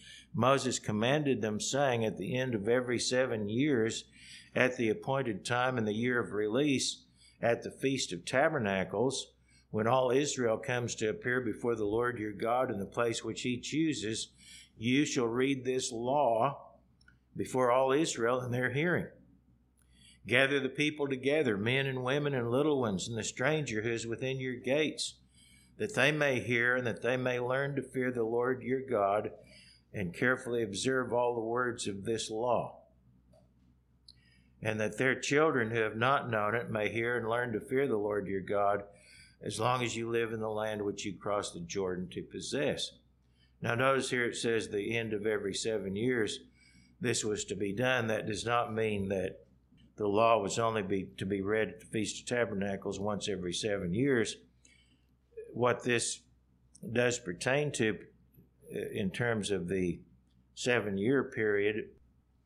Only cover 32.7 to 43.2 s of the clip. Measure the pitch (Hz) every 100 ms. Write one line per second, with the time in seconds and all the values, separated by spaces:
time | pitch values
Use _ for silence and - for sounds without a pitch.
32.7 | - - _ _ _ _ - _ _ _
33.7 | _ _ _ - - _ _ _ - 110
34.7 | 107 107 - 131 123 - 143 160 135 110
35.7 | 117 110 110 123 139 120 110 104 120 110
36.7 | 110 104 113 117 120 110 120 123 107 -
37.7 | 135 139 107 104 104 92 98 92 101 101
38.7 | 101 101 - - - - - - 98 120
39.7 | 127 113 113 113 117 113 110 110 107 107
40.7 | 107 101 101 104 87 104 101 92 90 85
41.7 | 98 92 90 87 - 82 98 - 131 143
42.7 | 87 - - _ _